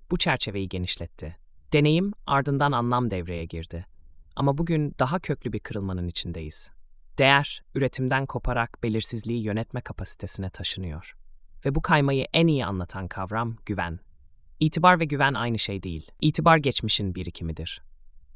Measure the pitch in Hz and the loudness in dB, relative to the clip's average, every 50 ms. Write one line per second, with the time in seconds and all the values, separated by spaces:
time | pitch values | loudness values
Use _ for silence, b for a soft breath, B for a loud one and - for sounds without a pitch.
0 | - - 180 175 - - 131 - - 120 95 101 95 92 - 90 90 - - - | -8 -4 -2 0 0 0 0 0 -2 -4 -4 -4 -4 -4 -4 -4 -4 -4 -4 -6
1 | 87 - - - 87 82 85 - - - - - - - - 147 147 151 156 170 | -8 -10 -12 -12 -12 -12 -12 -14 -20 -20 -20 -20 -4 2 4 4 6 6 4 4
2 | 196 202 208 - - - 139 139 131 143 139 139 147 143 135 120 117 120 120 127 | 2 0 -4 -6 -4 0 0 0 2 2 2 2 2 2 2 2 2 2 2 2
3 | 123 113 98 92 85 90 87 82 82 82 - 82 80 - - 82 85 - - - | 2 0 -2 -2 -4 -4 -6 -6 -6 -6 -6 -8 -8 -8 -10 -10 -12 -12 -16 -20
4 | - - - - - - - - 139 139 139 151 170 165 165 156 147 143 - - | -20 -20 -20 -20 -14 -8 -4 0 0 2 2 0 0 0 0 0 0 0 0 0
5 | 131 127 170 185 - - 147 - - 117 101 104 - - - 104 98 95 92 90 | 0 0 0 -2 -2 -4 -4 -4 -4 -6 -6 -6 -6 -8 -6 -6 -4 -4 -4 -4
6 | 87 87 - - - 90 82 82 78 76 - - - - - - - - - - | -4 -4 -4 -6 -6 -6 -6 -8 -8 -6 -6 -6 -6 -6 -10 -14 -20 -20 -20 -20
7 | - - - - 139 135 139 139 143 - - - - - - 135 135 127 - - | -20 -6 0 2 4 6 6 4 4 0 -6 -14 -14 -8 -2 0 0 2 2 0
8 | 131 127 135 131 139 - - 123 - - 123 120 117 - - - - 117 107 113 | 0 0 0 0 -2 -4 -4 -4 -2 0 0 0 -2 -4 -4 -4 -2 0 0 2
9 | - - - 113 - 113 117 120 107 107 101 110 117 - - 123 - - - - | 2 2 0 0 -2 -2 -4 -2 -2 -2 -2 -2 -4 -4 -6 -8 -8 -8 -8 -4
10 | 98 - - - - 98 - - 95 92 - - - - - 95 95 85 76 76 | -2 -2 -2 -2 -2 -2 -2 -2 -2 -6 -6 -6 -8 -6 -6 -6 -6 -6 -8 -10
11 | - - - - - - - - - - - - - 143 139 156 - - 165 151 | -12 -16 -20 -20 -20 -20 -20 -20 -20 -20 -10 -6 -2 0 0 0 2 4 4 4
12 | 139 139 139 131 - - - 165 165 165 151 135 120 90 101 92 87 - - 95 | 6 4 2 0 0 2 2 4 6 6 4 2 0 -2 -2 -4 -4 -6 -6 -6
13 | 92 87 - 98 95 92 117 113 117 113 113 110 - - 101 92 87 82 80 92 | -8 -8 -8 -8 -8 -4 -4 -4 -4 -4 -6 -8 -8 -6 -4 -4 -4 -4 -6 -8
14 | - - - - - - - - - - - - 160 156 - 160 165 180 180 160 | -12 -16 -20 -20 -20 -20 -20 -20 -20 -12 -2 0 2 2 4 6 6 6 6 6
15 | 165 151 147 135 139 139 135 113 123 120 113 107 - - 101 95 - 92 82 78 | 4 0 0 2 2 2 2 0 0 -2 0 -2 -2 -4 -4 -6 -6 -6 -8 -8
16 | - - - - - 156 156 - 156 165 160 156 135 135 - - - 104 - - | -10 -14 -4 0 2 2 4 6 6 6 6 6 4 2 0 0 0 0 0 0
17 | 101 95 87 90 87 85 - - 82 80 78 - 80 - - - - - - - | 0 -2 -4 -4 -6 -8 -8 -6 -6 -6 -6 -6 -8 -10 -10 -14 -16 -20 -20 -20
18 | - - - - - - - | -20 -20 -20 -20 -20 -20 -14